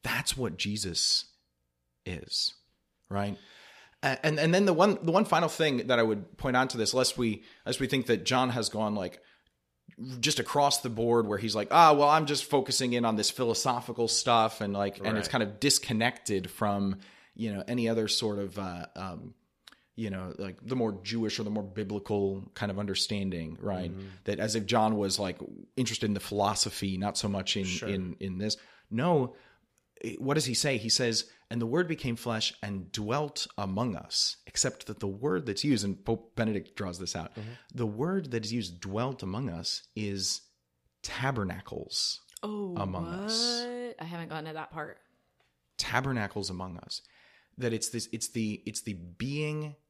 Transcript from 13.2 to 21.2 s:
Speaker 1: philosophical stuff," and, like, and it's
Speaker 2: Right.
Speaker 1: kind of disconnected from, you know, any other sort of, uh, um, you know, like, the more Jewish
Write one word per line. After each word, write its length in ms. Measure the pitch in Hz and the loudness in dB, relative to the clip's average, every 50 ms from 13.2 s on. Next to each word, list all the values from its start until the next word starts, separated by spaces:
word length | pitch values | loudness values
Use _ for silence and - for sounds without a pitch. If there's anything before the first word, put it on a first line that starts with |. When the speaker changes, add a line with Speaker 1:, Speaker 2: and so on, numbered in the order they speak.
| 104 - | 2 0
Speaker 1:
philosophical 760 | - - 127 117 113 - - 131 120 123 120 - 117 - 120 110 | 0 2 2 2 2 2 2 0 0 0 -2 -4 -2 0 0 2
stuff," 520 | - - - 127 117 117 110 110 - - | 2 0 4 6 6 6 6 4 2 -2
and, 120 | 107 101 101 | -2 -2 0
like, 240 | 101 101 101 98 - | 0 0 0 -2 -2
and 180 | 98 95 107 107 | -2 -2 0 0
it's 100 | 92 - | -2 0
Speaker 2:
Right. 40 | |
Speaker 1:
kind 100 | - 127 110 | 2 0 0
of 160 | 104 101 - | 0 -2 2
disconnected 920 | - 143 - - - - 123 110 117 123 - - - - 104 95 92 90 | 2 4 4 4 2 0 0 2 2 2 0 -2 -4 -2 -2 0 -2 -4
from, 480 | - - 110 104 101 101 101 98 95 95 - - - - - _ _ | -4 0 0 2 2 2 2 0 0 -4 -8 -20 -20 -20 -20 _ _
you 180 | - 113 110 101 | -6 -4 -4 -4
know, 100 | 98 - | -6 -4
any 220 | - 120 123 117 113 | -4 -2 0 2 2
other 180 | 113 113 107 104 | 2 2 2 2
sort 300 | - - 123 110 104 101 | 0 0 0 0 -2 -2
of, 200 | 101 98 95 101 | -4 -4 -6 -6
uh, 280 | 98 92 87 87 82 - _ | -6 -6 -6 -8 -10 -12 _
um, 380 | - 92 95 87 - - - - _ _ _ _ _ _ - - _ _ _ _ | -10 -8 -8 -8 -10 -12 -16 -18 _ _ _ _ _ _ -20 -20 _ _ _ _
you 140 | - 113 104 | -6 -6 -4
know, 220 | 95 92 92 92 - - | -4 -4 -6 -8 -8 -8
like, 260 | 98 95 90 - - | -8 -8 -8 -10 -6
the 120 | - 131 | -4 0
more 160 | 131 117 113 104 95 | 0 0 0 -2 -4
Jewish 380 | 95 101 113 117 | -6 -4 -2 0